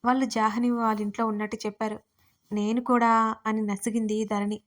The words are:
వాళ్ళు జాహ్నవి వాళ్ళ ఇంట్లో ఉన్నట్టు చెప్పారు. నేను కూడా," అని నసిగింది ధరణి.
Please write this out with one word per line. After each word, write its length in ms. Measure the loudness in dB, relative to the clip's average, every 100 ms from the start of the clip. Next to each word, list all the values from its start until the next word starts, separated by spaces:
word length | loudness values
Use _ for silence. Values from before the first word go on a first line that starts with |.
వాళ్ళు 200 | 2 2
జాహ్నవి 460 | 2 2 0 2 0
వాళ్ళ 300 | 0 0 0
ఇంట్లో 260 | -4 -2 -2
ఉన్నట్టు 300 | -2 -4 -6
చెప్పారు. 420 | -8 -4 -6 -6 _ _ _ _ _
నేను 300 | -2 0 0
కూడా," 320 | 2 4 6 4 2 0 -2
అని 160 | -2
నసిగింది 640 | -2 -2 -2 -2 -2 -2
ధరణి. 360 | -2 -2 -2 -4